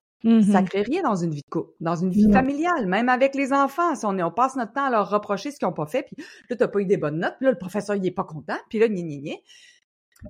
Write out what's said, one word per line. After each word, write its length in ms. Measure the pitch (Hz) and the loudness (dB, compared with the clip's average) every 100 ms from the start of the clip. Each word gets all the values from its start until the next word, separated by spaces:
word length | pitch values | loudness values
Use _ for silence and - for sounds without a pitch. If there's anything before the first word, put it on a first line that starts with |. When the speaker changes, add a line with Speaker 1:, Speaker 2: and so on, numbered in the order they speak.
| _ _ | _ _
Speaker 1:
Mm-hmm. 280 | 226 226 202 | 4 6 6
Speaker 2:
Ça 100 | 202 | 4
crée 220 | 185 190 | 2 0
rien 180 | 208 330 | -2 -2
dans 140 | 320 196 | 0 0
une 160 | 170 | -2
vie 100 | 147 | -4
de 80 | - | -6
couple, 240 | 165 - - | -6 -6 -6
dans 160 | 165 170 | -4 -2
une 160 | 185 | 0
vie 160 | 185 208 | 4 6
Speaker 1:
Non. 60 | |
Speaker 2:
familiale, 520 | 208 262 285 339 339 196 | 6 4 0 -2 0 0
même 240 | 190 240 | 0 0
avec 240 | 254 269 269 | 2 2 2
les 160 | 277 | 0
enfants. 420 | 277 277 277 349 269 | 2 0 0 -2 -2
Si 100 | 220 | -2
on 100 | 190 | -2
est, 60 | |
on 80 | 170 | -2
passe 240 | 170 262 269 | 0 0 -2
notre 180 | 226 | -6
temps 100 | - | -4
à 80 | 277 | -2
leur 180 | 233 190 | 0 0
reprocher 400 | 208 208 202 285 | -2 -2 -4 -6
ce 80 | 277 | -6
qu'ils 100 | 208 | -4
ont 60 | |
pas 140 | 165 151 | -4 -4
fait, 160 | 254 | -4
puis 200 | 294 - 311 - - | -6 -12 -18 -20 -10
là, 60 | 233 | -2
t'as 120 | 214 | 0
pas 120 | 196 | 0
eu 60 | 190 | 0
des 120 | 190 | 0
bonnes 220 | 151 156 | 0 -2
notes, 140 | 214 - | -4 -2
puis 80 | 262 | 0
là, 60 | |
le 60 | 240 | 0
professeur, 380 | 180 208 202 202 | -4 -6 -4 -4
il 100 | 185 | -4
est 60 | |
pas 140 | 180 180 | -4 -8
content, 320 | 156 - 269 - | -10 -10 -10 -6
puis 80 | 220 | 0
là, 100 | 226 | 0
gna, 140 | 196 | 0
gna, 160 | 170 143 | -6 -8
gna. 180 | 143 392 _ - - _ _ _ _ _ - | -10 -12 _ -20 -20 _ _ _ _ _ -20